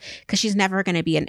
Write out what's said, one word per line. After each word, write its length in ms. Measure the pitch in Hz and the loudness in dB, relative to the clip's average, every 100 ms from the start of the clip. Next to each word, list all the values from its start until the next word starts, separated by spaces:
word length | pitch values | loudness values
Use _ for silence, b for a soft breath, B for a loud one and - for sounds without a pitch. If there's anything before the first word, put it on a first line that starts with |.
| B B B | B B B
'cause 120 | 202 | -2
she's 160 | 220 202 | 0 2
never 260 | 190 190 | 2 2
gonna 200 | 190 170 | 0 0
be 140 | 165 | 2
an 100 | 156 | 0